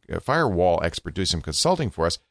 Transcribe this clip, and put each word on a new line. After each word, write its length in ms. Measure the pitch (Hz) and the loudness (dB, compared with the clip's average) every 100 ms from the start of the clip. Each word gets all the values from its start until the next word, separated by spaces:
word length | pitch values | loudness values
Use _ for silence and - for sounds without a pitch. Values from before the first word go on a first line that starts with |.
| - | -6
uh, 80 | 85 | -6
firewall 640 | - 151 143 90 90 85 | 0 2 2 4 4 4
expert 300 | 87 - 85 | 0 -4 -8
do 100 | 92 92 | -4 -2
some 160 | 82 | -2
consulting 480 | 76 76 160 180 123 | -4 -2 0 0 -2
for 160 | - 82 | 0 0
us. 120 | - _ | 0 _